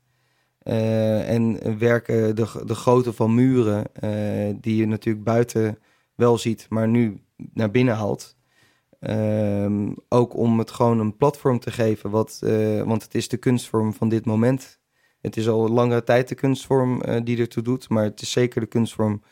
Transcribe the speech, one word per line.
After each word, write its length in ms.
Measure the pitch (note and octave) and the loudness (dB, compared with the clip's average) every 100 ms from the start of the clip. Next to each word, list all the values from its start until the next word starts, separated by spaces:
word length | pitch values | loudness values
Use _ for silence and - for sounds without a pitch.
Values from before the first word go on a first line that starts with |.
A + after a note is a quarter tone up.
| _ _ _ _ _ _ | _ _ _ _ _ _
Eh, 720 | - A2 A2 A2 A2 G#2+ D#2 | -6 -2 0 0 0 0 0
en 480 | A#2 A2+ G#2+ A2 A2 | 0 0 -2 -4 0
werken, 560 | A#2+ A#2 - A2+ A2 A2 | 2 2 0 0 0 0
de, 120 | G#2+ - A2 | -4 -4 -8
de 100 | A2+ | -2
grootte 380 | - B2 A#2+ | 2 2 2
van 200 | G#2 A2 A#2 | 0 2 4
muren, 480 | C3 B2+ G#2+ G#2 G#2 | 4 4 2 0 -4
eh, 160 | - A2 G#2 G#2 G#2 G#2 G#2 | -6 -6 -4 -4 -4 -4 -4
die 140 | A2+ A2 | -2 0
je 120 | A2 | 0
natuurlijk 380 | A2 A2+ G#2+ G#2+ | -2 -2 -4 0
buiten 520 | A#2 A#2+ A2+ A2 G#2+ _ _ _ - | 0 0 0 -2 -4 _ _ _ 0
wel 220 | A#2+ A#2 | 2 4
ziet, 280 | A#2 G#2+ - | 0 -4 -4
maar 180 | A2 A2+ | -2 2
nu 340 | A#2+ A2+ F#2+ _ - - | 2 2 -2 _ -20 -12
naar 180 | - A2 | -4 0
binnen 240 | A#2+ B2+ A2 | 2 2 2
haalt. 400 | G#2 - - _ _ _ _ _ _ _ | -2 -4 -8 _ _ _ _ _ _ _
Ehm, 920 | - G#2+ G#2+ G#2+ G#2 G2+ G2+ G#2 G#2 - - | -6 -2 0 0 0 0 -2 -2 -4 -6 0
ook 260 | B2 A#2+ - | 2 2 0
om 220 | A#2 A2+ | 0 0
het 120 | G#2+ | -2
gewoon 280 | - A#2+ A#2 | 0 0 2
een 180 | G#2+ - | -2 0
platform 420 | D3 - C#3 A#2+ | -2 0 -2 -2
te 120 | - | -4
geven, 380 | - A2 G#2+ G2+ | -2 0 -2 -2
wat, 300 | G#2+ A2 - | -2 -2 -4
eh, 380 | A2 A2 A2 G#2+ | -2 0 0 -2
want 220 | G2+ A2 | -2 -4
het 120 | - A#2+ | -4 -6
is 120 | - | -4
de 100 | A#2+ | -4
kunstvorm 560 | C3 B2 - A2 A2 | 0 0 0 -2 -2
van 160 | G#2 A2 | -2 -2
dit 160 | A2 A2 | 0 0
moment. 540 | A2 A#2+ C3 - _ _ _ _ _ | 2 2 0 -4 _ _ _ _ _
Het 160 | G#2+ A2 | -8 -2
is 100 | A2 | 0
al 180 | A2+ A2 | 2 2
langere 340 | A#2 A#2+ A#2 | 2 2 2
tijd 240 | - A#2+ B2+ | 2 2 2
de 80 | - | -2
kunstvorm, 680 | C3+ C3 - C3+ B2+ B2 | -2 -2 0 0 2 -2
eh, 180 | - A#2 | -2 -2
die 140 | A#2 A#2 | -2 -2
ertoe 240 | A#2 - | -2 -2
doet, 260 | A#2 B2+ - | -4 -4 -2
maar 140 | A2 | 0
het 180 | G#2+ - | 0 -4
is 100 | - | -4
zeker 300 | - B2 B2 | 0 0 0
de 60 | A2 | -2
kunstvorm 540 | A#2 A2+ - G#2+ G#2 - | -2 -2 0 -2 -2 -8